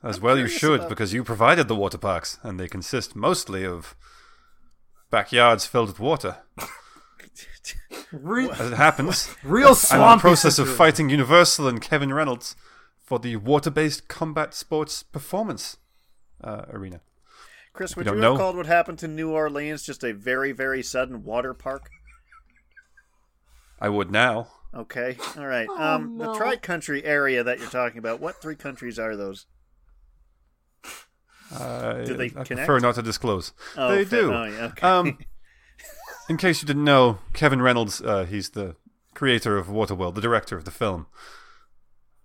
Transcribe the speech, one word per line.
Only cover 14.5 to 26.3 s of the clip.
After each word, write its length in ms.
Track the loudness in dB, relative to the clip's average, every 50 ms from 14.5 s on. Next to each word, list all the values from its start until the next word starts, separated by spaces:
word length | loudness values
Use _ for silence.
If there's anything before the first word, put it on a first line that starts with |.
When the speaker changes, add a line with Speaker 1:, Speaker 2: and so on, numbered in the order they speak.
| -8
Speaker 1:
sports 500 | -12 -8 -4 -4 -4 -4 -4 -8 -10 -12
performance, 720 | _ -12 -12 -10 -6 -6 -6 -4 -6 -8 -10 -10 -14 -14 -18 _ _ _ _ _ _ _ _ _ _ -20 -18 -14
uh, 220 | -14 -14 -14 -14 -14
arena. 300 | -14 -14 -12 -14 -14 -18 -20 _ _ _ _ _ _ -20 -20 -20 -20 -20 -20 _ _
Speaker 2:
Chris, 180 | -12 -12 -10
Speaker 1:
If 60 | -10
you 40 | -6
Speaker 2:
would 40 | -4
Speaker 1:
don't 80 | -2 0
Speaker 2:
you 40 | 2 4
Speaker 1:
know 100 | 4 4
Speaker 2:
have 80 | 4
called 160 | 0 -2 -2
what 80 | -4 0
happened 340 | 2 2 2 2 0 -4 -10
to 60 | -10 -10
New 240 | -8 -8 -6 -4 -2
Orleans 500 | -2 -2 -2 -4 -6 -6 -8 -8 -10 -12
just 200 | -14 -12 -8 -6
a 100 | -6 -6
very, 380 | -6 -4 -2 -2 0 -2 -2 -4
very 300 | -4 -4 -4 -4 -4 -6
sudden 420 | -6 -4 -4 -4 -4 -6 -10 -10
water 280 | -6 -4 -4 -4 -4 -8
park? 380 | -10 -10 -10 -10 -10 -12 -18 -20 _ _ -20 -20 _ _ _ -20 -20 _ _ _ _ _ _ _ -20 -20 _ _ _ _ _ _ _ _ _ _ _ _ _ -20 -20 _ _ _ -6
Speaker 1:
I 120 | -4 -2
would 200 | -2 -2 -2 0
now. 380 | 2 2 4 4 2 -2 -6 -10 -14 _ -18 -16 -14
Speaker 2:
Okay, 440 | -14 -14 -12 -8 -8 -6 -6 -8 -8 -12 -14 -12
all 100 | -12 -8
right. 220 | -6 -4 -4 -4 -4
Speaker 3:
Oh, 120 | -6 -4 -2 0 0
Speaker 2:
Um, 220 | -2 -2 -6 -10
the 80 | -8 -8
Speaker 3:
no. 140 | -6